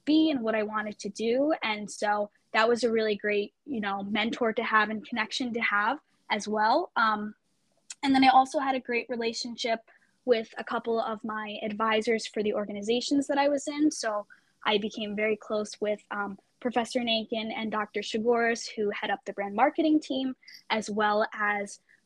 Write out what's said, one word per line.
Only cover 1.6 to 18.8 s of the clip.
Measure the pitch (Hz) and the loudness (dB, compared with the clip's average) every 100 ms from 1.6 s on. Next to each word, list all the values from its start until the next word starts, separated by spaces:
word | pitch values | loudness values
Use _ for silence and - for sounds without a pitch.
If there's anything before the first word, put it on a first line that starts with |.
And | 226 214 202 | -2 -4 -6
so | - 208 208 208 _ _ | -4 0 0 -2 _ _
that | 226 226 | 2 4
was | 240 | 4
a | 240 | 2
really | 226 220 208 | 2 0 0
great, | 208 208 208 _ - | 0 -2 -2 _ -8
you | 247 | -6
know, | 202 196 | -4 -4
mentor | 202 214 226 262 226 | -4 -2 -2 0 -2
to | 220 | 0
have | 226 220 214 | 2 4 2
and | 214 - | -2 -6
connection | 226 220 - 254 | -4 -4 -4 -4
to | 226 | -2
have | 220 202 214 294 _ _ - | 0 2 0 -2 _ _ -6
as | 214 202 | -6 -2
well. | 214 214 277 370 - | 0 2 2 0 0
Um, | 220 214 208 - _ _ _ _ - - | 2 2 -4 -12 _ _ _ _ -20 -4
and | 277 262 | 2 6
then | |
I | 269 | 8
also | 262 269 302 | 8 6 2
had | 277 262 | 0 -2
a | |
great | 254 233 - | -2 -4 -4
relationship | 240 233 226 247 226 233 226 _ _ _ _ - | -4 -4 -4 -8 -4 -2 -2 _ _ _ _ 2
with | 226 220 - | 2 0 -10
a | |
couple | 226 233 233 226 | -6 -4 -2 -2
of | 220 214 | -2 -6
my | 220 214 214 208 | -6 -6 -6 -6
advisors | 220 208 226 220 220 226 - | -6 -2 2 2 2 0 -2
for | 226 | -2
the | 208 | 0
organizations | 208 202 202 202 240 - 285 269 | 0 -4 -6 0 0 2 0 2
that | 277 | 2
I | 285 | 2
was | 285 - | 2 -2
in. | 294 302 | 2 2
So | - 226 208 208 - _ _ 226 | 2 -4 -4 -8 -18 _ _ 0
I | 214 | 0
became | 214 240 208 208 | 0 -6 -6 -2
very | 220 214 | -2 -2
close | - 214 208 - | -4 -4 -4 -4
with, | 208 208 - | -4 -4 -6
um, | 208 202 196 _ _ | -8 -8 -10 _ _
Professor | 247 240 226 254 | -2 -2 -2 -2
Nankin | 240 226 220 220 220 220 | 0 -2 -2 -6 -4 -6
and | 220 | -4
Doctor | 214 214 208 | -4 -4 -6
Shigoris, | 208 226 226 233 233 226 - | -4 -2 2 2 2 0 -4
who | - | -4